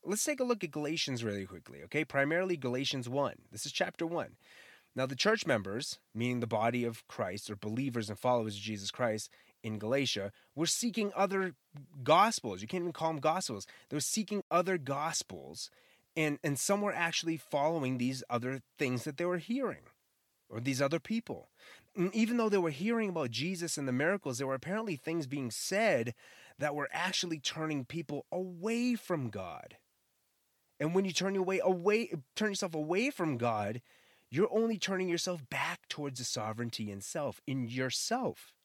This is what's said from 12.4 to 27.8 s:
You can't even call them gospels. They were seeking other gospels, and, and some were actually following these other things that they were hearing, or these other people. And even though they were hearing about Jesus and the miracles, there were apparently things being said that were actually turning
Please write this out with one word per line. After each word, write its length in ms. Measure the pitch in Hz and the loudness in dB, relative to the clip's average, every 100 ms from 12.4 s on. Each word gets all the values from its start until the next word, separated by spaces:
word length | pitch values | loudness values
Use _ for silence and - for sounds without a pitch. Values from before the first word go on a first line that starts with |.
| 120 92 | -4 -4
You 60 | 107 | -4
can't 140 | 185 | -4
even 100 | 175 | -4
call 180 | - 160 | -2 -2
them 100 | 156 | 2
gospels. 460 | 151 175 - 104 - - - | 2 2 -2 -6 -8 -18 -6
They 60 | 147 | -4
were 40 | |
seeking 420 | 139 - 196 208 - | -2 -2 -2 -4 2
other 260 | 165 180 185 | 2 2 0
gospels, 920 | 131 139 156 156 - 87 - 78 - _ _ _ _ - | 0 -2 -2 -4 -6 -12 -12 -12 -14 _ _ _ _ 0
and, 200 | 156 147 | 0 2
and 160 | 156 143 | -2 0
some 220 | - 202 | 2 2
were 140 | 208 | 2
actually 420 | 170 170 160 165 165 | 0 0 0 -2 -4
following 640 | - 143 147 165 131 127 | -2 2 2 4 4 4
these 260 | 123 131 117 | 2 0 0
other 320 | 120 123 131 - _ | 0 0 -4 -8 _
things 260 | 139 123 | 4 4
that 140 | 156 143 | 0 0
they 80 | 175 | 0
were 100 | 180 | 0
hearing, 460 | - 240 247 - - _ _ _ _ _ _ | 0 0 0 -2 -12 _ _ _ _ _ _
or 120 | 113 | -4
these 200 | 123 131 | -2 2
other 180 | 139 160 | 4 2
people. 520 | - 220 - 135 - _ - - _ | 0 -2 -2 -10 -12 _ -20 -20 _
And 200 | - 185 | 0 2
even 240 | 220 220 240 | 4 4 4
though 100 | 220 | 4
they 80 | 202 | 4
were 140 | 170 | 4
hearing 400 | 139 196 233 214 | 2 0 2 2
about 220 | 170 127 | 0 -2
Jesus 440 | 113 160 185 170 - | 0 -2 -2 -2 -2
and 100 | 135 | 0
the 60 | |
miracles, 460 | 123 151 196 - 120 | 2 4 2 -2 -2
there 80 | 135 | -2
were 80 | |
apparently 420 | 131 147 208 226 151 | -2 -2 -4 -2 -4
things 300 | - 165 139 | -2 -2 -2
being 240 | 143 127 | -4 -4
said 640 | - - 190 220 143 117 117 - - - - | -4 -2 2 4 4 2 -4 -16 -20 -20 -4
that 160 | 147 | -2
were 140 | 147 143 | -2 -4
actually 480 | - 180 185 180 160 | -2 -2 -2 -2 -4
turning 460 | - 160 156 147 | -4 -4 -2 -2